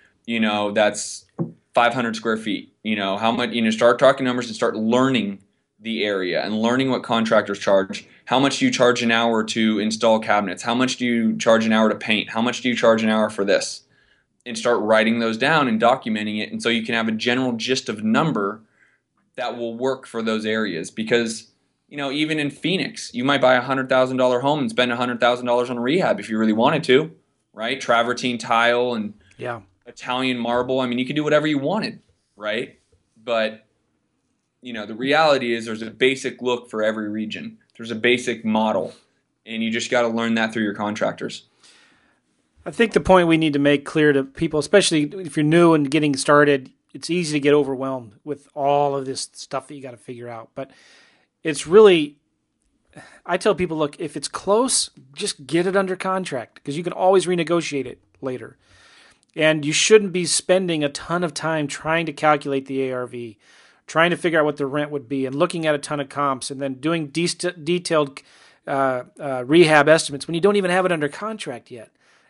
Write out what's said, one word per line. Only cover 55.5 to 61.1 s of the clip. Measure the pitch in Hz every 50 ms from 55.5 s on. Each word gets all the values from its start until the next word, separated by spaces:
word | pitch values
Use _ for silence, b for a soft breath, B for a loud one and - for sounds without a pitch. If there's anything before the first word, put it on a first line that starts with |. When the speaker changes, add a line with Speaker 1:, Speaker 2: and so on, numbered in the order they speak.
| 156 170 175
Speaker 2:
it | 190 185
under | 196 190 185 185
contract, | 185 - 190 190 190 185 - 143 123 107 - - -
'cause | - 143 143
you | 165 170
can | -
always | - - 185 185 196 185 151
renegotiate | 175 185 175 160 147 170 170 151 - 147 135 123
it | 120 - - _ _ _ _
later." | 135 131 127 117 - - - _ b b b b b b b b b b b b b b -
And | 160 151 156 156 156 143
you | 151
shouldn't | 156 - - - 220 220 202 185
be | 170 180 170
spending | 156 - - - - 185 190 185 175 165 151 147
a | 143
ton | - - - -